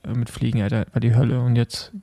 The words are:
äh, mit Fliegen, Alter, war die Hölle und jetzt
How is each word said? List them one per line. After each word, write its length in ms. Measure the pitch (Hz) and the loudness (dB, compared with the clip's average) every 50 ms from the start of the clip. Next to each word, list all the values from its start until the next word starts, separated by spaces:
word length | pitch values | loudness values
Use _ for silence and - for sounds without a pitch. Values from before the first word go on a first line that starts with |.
| - | -10
äh, 100 | - 113 | -6 -4
mit 160 | 120 117 - | -4 -4 -4
Fliegen, 320 | - - - 117 113 117 | -4 -4 -2 0 0 0
Alter, 240 | 98 104 - 110 - - - | 0 0 -2 -2 -4 -2 -2
war 60 | 113 | 0
die 140 | 113 117 113 | 2 4 4
Hölle 260 | 120 139 117 123 127 | 4 4 2 2 0
und 140 | 123 123 117 | 0 2 2
jetzt 360 | 120 117 - - - - - - 196 | 2 2 0 -4 -10 -12 -12 -16 -16